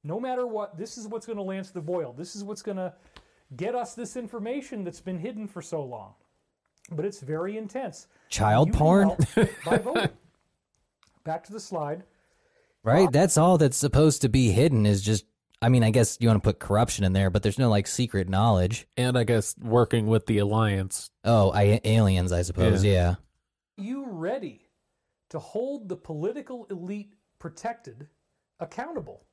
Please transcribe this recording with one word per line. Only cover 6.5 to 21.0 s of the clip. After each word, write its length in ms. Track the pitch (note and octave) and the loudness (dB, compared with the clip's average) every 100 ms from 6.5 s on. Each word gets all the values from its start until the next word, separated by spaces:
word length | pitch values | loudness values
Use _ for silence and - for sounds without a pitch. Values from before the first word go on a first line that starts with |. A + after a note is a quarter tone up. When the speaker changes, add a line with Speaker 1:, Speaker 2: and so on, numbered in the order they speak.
| _ _ _ - | _ _ _ -12
Speaker 1:
But 140 | D#3+ G3 | -6 -6
it's 160 | G3+ | -8
very 360 | C3+ D#3 F#3 G#3+ | -8 -6 -6 -8
intense. 500 | G#3+ B3+ A#3+ - - _ _ | -10 -10 -10 -12 -20 _ _
Speaker 2:
Child 380 | - G#2+ A2 D#3 | -2 2 4 2
Speaker 1:
You 40 | |
can 60 | - | 4
Speaker 2:
porn? 300 | D3+ F#3+ G3 | 4 6 4
Speaker 1:
help 400 | F#3 C3+ - G#3 - | 2 0 2 0 -2
Speaker 2:
<laughs> 80 | - | -2
Speaker 1:
by 120 | G#3+ | -2
voting. 320 | A#3+ D4 G3 - _ _ _ _ _ _ _ _ _ _ | 0 -2 -2 -6 _ _ _ _ _ _ _ _ _ _
Back 200 | - D#3+ - | -10 -10 -10
to 80 | |
the 60 | G#3+ | -16
slide. 440 | - F3 D3 E3 - _ _ _ _ _ _ _ | -10 -8 -8 -8 -14 _ _ _ _ _ _ _
Speaker 2:
Right? 220 | A2 D3 F#3 | 2 4 4
Speaker 1:
Bob? 80 | |
Speaker 2:
That's 240 | C3+ F#3 - | 4 2 4
all 200 | E3+ F3 | 4 6
that's 180 | D3 C3 | 4 2
supposed 460 | C#3+ C#3 D#3 C#3+ | 0 4 4 4
to 60 | B2+ | 2
be 220 | B2+ A#2+ | 4 4
hidden 360 | G2 D#3 B2 G#2 | 4 4 4 4
is 160 | G2 | 2
just, 220 | G#2 G#2+ - _ _ _ | 2 -2 -4 _ _ _
I 80 | A#2+ | 2
mean, 140 | B2+ | 4
I 80 | A2+ | 4
guess 260 | A#2 A2+ - | 4 2 2
you 80 | A#2 | 2
wanna 100 | G#2+ | 4
put 180 | A2 F#2+ | 2 -2
corruption 460 | - G#2 A#2 - F#2+ | 0 0 2 0 0
in 80 | |
there, 160 | F#2+ G2 | 2 2
but 140 | F#2+ | 2
there's 160 | G#2+ G2 | -2 0
no, 100 | B2 | 2
like, 160 | G#2 F#2+ | 2 0
secret 420 | - A#2+ G2 F#2 | -4 -2 -2 0
knowledge. 600 | F#2+ A2+ G2 F#2 A2+ - - | 2 4 4 2 -2 -8 -2
Speaker 3:
And 180 | B2+ B2 | 0 0
I 80 | |
guess 320 | A#2 A#2 - - | 2 0 0 -8
working 460 | A#2+ A#2+ A#2 A#2 G#2+ | 0 2 4 2 2
with 180 | A2 - | 0 2
the 140 | G#2+ | 0
alliance. 720 | G2+ A2 A2 G2 F#2+ - | 2 2 2 0 -4 -8